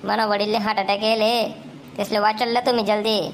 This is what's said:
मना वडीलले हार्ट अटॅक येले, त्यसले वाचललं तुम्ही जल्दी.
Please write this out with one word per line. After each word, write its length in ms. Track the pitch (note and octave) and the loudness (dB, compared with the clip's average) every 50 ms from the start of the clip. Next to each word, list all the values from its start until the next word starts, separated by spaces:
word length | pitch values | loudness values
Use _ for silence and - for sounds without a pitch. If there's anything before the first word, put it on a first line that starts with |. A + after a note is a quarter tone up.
| - | -2
मना 220 | G3 G#3 G#3+ A3+ | -2 0 0 2
वडीलले 320 | G#3+ G#3 G3+ G#3 G#3+ G#3+ | 0 2 0 0 0 0
हार्ट 220 | A3+ G#3 G#3+ A3 G3+ | -2 0 0 0 -2
अटॅक 240 | G3 F#3+ G3+ G3+ G#3+ | 0 0 -2 0 2
येले, 400 | A3 A3+ A3+ G#3+ A3 A#3+ A#3+ A3 - - - - - - - - - - | 0 2 2 2 2 2 2 0 -2 -4 -10 -16 -18 -18 -18 -18 -16 -8
त्यसले 220 | - G#3 - G#3+ G#3+ | -8 -6 -2 0 2
वाचललं 400 | G3+ G#3+ A3 A3 B3 A#3 A#3 A#3+ | 2 2 2 2 0 0 0 2
तुम्ही 260 | B3 C4 B3+ A#3 A3 | 2 2 2 2 2
जल्दी. 340 | G3+ G#3+ G#3+ G#3 A3+ A3 G#3 E3 - | 2 2 0 2 0 0 0 0 -2